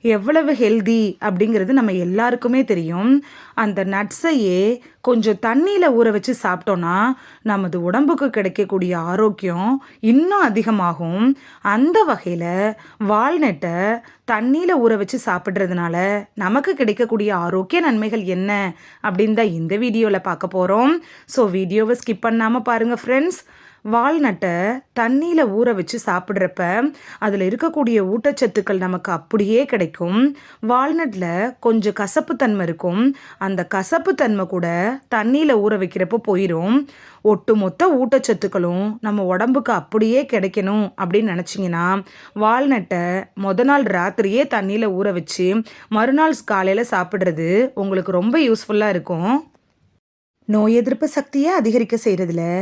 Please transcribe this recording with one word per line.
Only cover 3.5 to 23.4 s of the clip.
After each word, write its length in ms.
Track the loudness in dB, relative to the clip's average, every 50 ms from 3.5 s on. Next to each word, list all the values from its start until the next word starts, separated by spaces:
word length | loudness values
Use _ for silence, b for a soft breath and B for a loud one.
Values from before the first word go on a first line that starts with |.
| B -2 -2
அந்த 200 | -2 0 -2 -2 -2 -2
நட்ஸையே 680 | -2 -4 -4 -4 -2 0 0 2 2 2 2 2 2 2 0 0 -2 B B B B -2 0
கொஞ்சம் 340 | 2 2 2 0 0 0 -2
தண்ணியில 400 | 0 2 2 2 2 2 2 2 4 4 4
ஊற 100 | 2 2 2
வச்சு 160 | 0 -2 -4 -4 -2 -2
சாப்பிட்டோன்னா 520 | -2 -4 -2 -2 -2 -2 -2 0 -2 0 0 0 0 -2 B B B B B B -2
நமது 260 | -2 -2 -2 -2 -4 -2 -2 0
உடம்புக்கு 380 | 0 2 2 2 2 0 0 -2 -2 -2
கிடைக்கக்கூடிய 560 | -2 -2 -2 -2 -2 0 0 -2 0 -2 -2 -4 -4 -2
ஆரோக்கியம் 600 | 0 2 2 2 0 -2 -4 -4 -2 -2 0 0 -2 -2 B B B B 2 4
இன்னும் 340 | 4 4 4 2 2 2 2 2
அதிகமாகும். 760 | 2 0 0 0 0 0 0 -2 -2 -2 -6 -4 -2 0 2 2 2 B B B B B B -2 0
அந்த 240 | 2 2 4 4 2 2 2
வகையில 360 | 0 -2 -4 -6 -6 -4 -4 -2 -2 0 -2 -2 -2 B B B B B -2 0
வால்நட்டை 640 | 2 2 2 0 0 0 0 0 -2 -2 -6 -4 -2 -2 -2 -2 -2 -4 B B B B B -4
தண்ணியில 400 | -2 -2 2 0 0 2 2 0 2 4
ஊற 100 | 4 2 2 2
வச்சு 160 | -2 -4 -4 -4 -2 -2
சாப்பிட்றதுனால 680 | -2 -2 -4 -4 -2 -2 0 0 0 -2 -2 -2 0 0 0 0 -2 -4 -6 _ _ -6
நமக்கு 300 | -4 0 0 0 0 -2 -2 0
கிடைக்கக்கூடிய 500 | 0 0 2 0 0 0 0 -2 0 -2 -2 -2 -2
ஆரோக்கிய 340 | -2 -2 -2 -2 0 -2 0 2
நன்மைகள் 380 | 2 0 0 -2 -2 -4 -4 -4 -2 -2
என்ன 160 | -2 -2 -2 -2 -2 -2 -4 B B B B B B -6
அப்படின்னு 320 | -4 0 0 0 2 2 2
தான் 160 | 0 0 0 -4
இந்த 160 | -4 -4 -2 -2 -2
வீடியோல 360 | -2 0 0 2 2 0 -2 -2 -4
பார்க்க 260 | -6 -6 -6 -4 -2
போறோம். 360 | -2 0 2 2 4 4 2 2 0 -4 B B B B B 0
So, 80 | 2 2 2 2
வீடியோவை 400 | -2 -2 0 0 0 2 0 0 -2
ஸ்கிப் 240 | -2 -6 -4 -2 -2 0
பண்ணாம 340 | 0 0 0 0 0 -2 0 0
பாருங்க 280 | 0 0 0 -2 -2 -4
ஃப்ரெண்ட்ஸ். 380 | -2 0 0 0 2 0 -2 -4